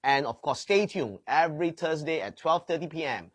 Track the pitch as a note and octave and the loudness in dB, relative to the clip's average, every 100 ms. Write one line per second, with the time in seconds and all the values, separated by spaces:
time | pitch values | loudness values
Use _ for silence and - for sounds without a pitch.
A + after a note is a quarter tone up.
0 | C3+ C#3 A#2+ A2+ D3+ C3 - G3+ G#3 G3 | 4 2 2 -4 -4 -4 2 2 4 -2
1 | A2 G2 - D3 E3 D3+ E3+ D#3+ E3 D#3 | -4 -6 0 2 2 2 -2 -2 -2 -2
2 | D3 D#3+ G2+ - D#3+ E3+ - E3 D3+ D#3+ | -2 -2 -4 -4 0 0 0 -4 -4 -6
3 | D3 B2 D#2+ | -4 -4 -8